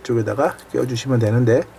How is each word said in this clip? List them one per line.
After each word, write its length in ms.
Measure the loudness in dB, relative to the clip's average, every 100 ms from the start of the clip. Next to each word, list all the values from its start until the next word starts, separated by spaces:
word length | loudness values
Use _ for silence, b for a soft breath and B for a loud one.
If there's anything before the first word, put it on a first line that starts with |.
이쪽에다가 560 | -2 -2 -2 -2 -2 -4 -8
껴주시면 480 | -4 -4 -4 -2 0
되는데 420 | 2 2 2 2 0